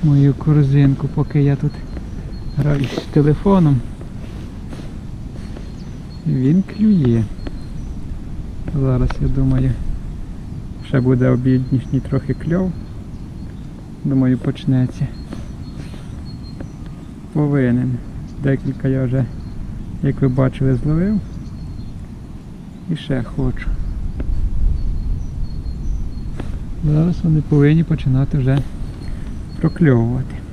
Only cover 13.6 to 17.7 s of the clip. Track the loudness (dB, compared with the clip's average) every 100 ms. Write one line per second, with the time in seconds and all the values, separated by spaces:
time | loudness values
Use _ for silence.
13.6 | -12 -14 -14 -6 0 4 4 4 0 -2
14.6 | 2 2 2 0 -4 -4 -10 -10 -10 -10
15.6 | -10 -10 -10 -10 -12 -12 -10 -12 -12 -10
16.6 | -12 -12 -12 -12 -12 -14 -6 0 2 4
17.6 | 4